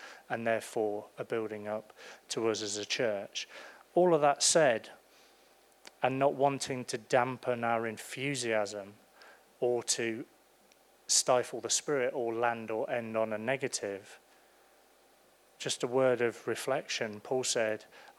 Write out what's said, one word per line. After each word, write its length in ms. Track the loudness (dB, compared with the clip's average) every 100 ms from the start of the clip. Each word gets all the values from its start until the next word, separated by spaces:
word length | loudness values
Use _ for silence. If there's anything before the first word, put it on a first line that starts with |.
| -18 -18 -8
and 160 | -4 0
therefore 600 | -2 -2 -2 0 -2 -8 -12
a 60 |
building 440 | -4 -4 -4 -6 -6
up 240 | -6 -8 -18 -20 -16 -8
to 200 | -2 0
us 120 | 0
as 160 | -2 -4
a 80 | -4
church. 600 | 0 0 -2 -6 -8 -10 -12 -18 -20 -2 4
All 180 | 6
of 80 | 6
that 220 | 6 4
said, 460 | 4 6 6 4 -2 -20 _ -20 -20 _ _ _ _ _ -20 -2
and 160 | 0 2
not 160 | 2 4
wanting 500 | 2 2 -4 -6 -6
to 140 | -8
dampen 640 | 2 2 4 0 -2 0
our 240 | 0 0 0
enthusiasm 1080 | -6 -10 -6 -4 -2 0 0 0 -4 -12 -16 _ -20 -20 -20 _ -2
or 220 | 0 2
to 400 | 0 -2 -2 -4 -8 _ _ _ _ _ _ _ 0
stifle 520 | 2 4 2 2 -6
the 100 | -2
spirit 420 | -2 0 0 0
or 180 | 0 -2
land 380 | 0 0 0 -4
or 180 | -4 -2
end 260 | -4 -2 0
on 160 | 0
a 60 | -2
negative, 800 | -2 -2 -2 -4 -6 -6 -12 -20 _ _ _ _ _ _ _ _ _ _ _ _ _ -8
just 240 | -6 -4
a 60 | 0
word 340 | 4 4 4
of 260 | 0 -2 -4
reflection. 760 | -4 -2 -2 -2 -4 -4 -6
Paul 220 | -4 -2
said, 420 | 0 0 0 -2 -8 -20 -10